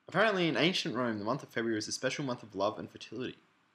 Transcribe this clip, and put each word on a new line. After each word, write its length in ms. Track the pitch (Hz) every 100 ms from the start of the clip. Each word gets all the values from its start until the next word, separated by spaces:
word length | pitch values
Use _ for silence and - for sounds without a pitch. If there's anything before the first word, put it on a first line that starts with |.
| -
Apparently 400 | 165 220 190 170
in 80 | 120
ancient 360 | 156 117 131
Rome, 260 | 117 120 107
the 60 | 101
month 160 | 139
of 80 | 139
February 280 | 123 113 107
was 100 | 110
a 60 |
special 320 | - 131 - 139
month 180 | 117
of 100 | 104
love 240 | 95 101 -
and 140 | -
fertility. 460 | - - 113 123 - _ _ _